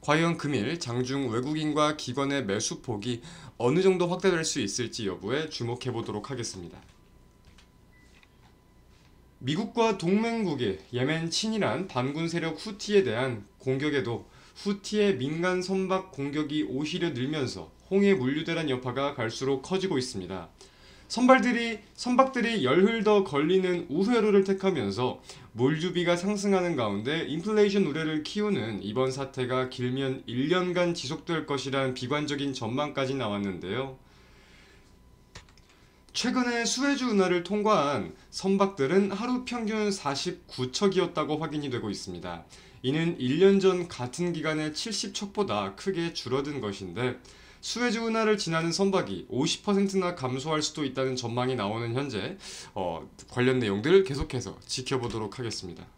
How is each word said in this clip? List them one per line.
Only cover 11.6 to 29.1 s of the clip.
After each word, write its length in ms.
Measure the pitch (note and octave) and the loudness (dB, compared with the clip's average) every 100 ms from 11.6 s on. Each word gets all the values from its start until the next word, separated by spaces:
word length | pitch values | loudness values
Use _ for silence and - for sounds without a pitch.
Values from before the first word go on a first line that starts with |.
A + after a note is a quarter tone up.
| D3 A#2+ G2+ | 0 0 -2
반군 420 | B2 B2+ C#3+ E3 | -2 -2 -2 -2
세력 340 | E3+ E3 D#3 | -2 -4 -6
후티에 380 | A3 G3+ - G#3 | -10 -10 2 4
대한 420 | B2 A2 C3+ A2+ G2+ _ | 4 0 -2 -4 -12 _
공격에도 720 | C3 C3+ D3+ C#3+ A#2+ A2 - - - - | -2 0 0 0 -2 -6 -8 -20 -20 -8
후티의 600 | G3+ G3+ - G#3 G3+ C#3 | -4 -4 -2 2 4 4
민간 460 | C3 D#3+ F3+ F#3 | 0 0 0 0
선박 480 | F3+ F#3+ F#3+ F#3+ F#3 | 0 0 2 0 -2
공격이 560 | - C#3 D3 D3+ D3+ C#3+ | -6 -4 -2 -2 -2 -2
오히려 400 | B2+ D3+ F3 F3 | -2 -2 -2 -2
늘면서 640 | A#2 C3 D#3 B2 F#2 E2 - - | -2 -2 -2 -2 -4 -12 -16 0
홍해 240 | F#3+ G3+ | 4 6
물류대란 560 | G3 B2+ D3 D#3+ E3 D#3 | 6 4 0 0 -2 0
여파가 460 | B2+ B2+ B2 C#3+ C#3 | -2 -2 -2 -2 0
갈수록 480 | A2+ - C3+ C3+ | -4 -2 -2 -2
커지고 340 | - F#3+ F#3+ D3+ | 0 -2 0 0
있습니다. 500 | B2+ G2+ F2+ F#2 E2 - - - - - - | -2 -6 -8 -8 -10 -18 -20 -20 -20 -20 -8
선발들이, 680 | - B3 B3+ B3 A#3 A#3 A3 - | 0 6 8 6 2 0 -4 -10
선박들이 720 | - A#3+ B3 C4 B3 A#3 A3+ B2 | -10 0 4 4 4 0 2 4
열흘 360 | D#3 G3+ A3+ G#3 | 6 4 4 4
더 180 | G#3 | 4
걸리는 640 | G3 C#3+ D#3 F#3+ F#3 F3 - | 4 0 4 4 2 -2 -2
우회로를 560 | C#3+ G3 A#3+ G#3+ G3+ | 0 2 4 6 6
택하면서 800 | G3 F#3+ F#3+ E3 G2+ G2 B2 - - - - | 4 2 0 0 -2 0 -2 -2 -12 -20 -16
물류비가 640 | A2 C3 D#3 F3 E3+ F3 F3 | 0 2 2 -2 0 2 2
상승하는 580 | F#3+ G#3 G3 G3 F3+ D3+ | 0 -2 2 2 2 0
가운데 480 | A2 G2+ A2+ D#3+ C#3+ | 0 -2 -2 -2 -2
인플레이션 560 | D#3 F3 G#3+ G#3 G3 E3+ | -4 0 4 4 4 2
우려를 380 | D3 D#3 D#3 | 0 -2 -2
키우는 600 | D3+ G#3 G#3 F#3+ A2 G2+ | -4 -2 0 0 -2 -4
이번 300 | F#2+ G#2+ C3 | -4 0 0